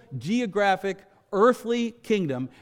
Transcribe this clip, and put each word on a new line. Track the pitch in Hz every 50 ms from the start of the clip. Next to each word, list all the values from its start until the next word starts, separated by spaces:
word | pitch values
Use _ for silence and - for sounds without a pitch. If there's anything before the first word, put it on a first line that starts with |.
| - - 139
geographic, | 123 110 160 226 247 247 202 165 208 202 196 190 185 196 196 180 - - _ _ _ _ _ -
earthly | 190 214 254 240 - - 226 240 240 233 233
kingdom, | - - - - 220 202 180 143 131 123 131 131 - -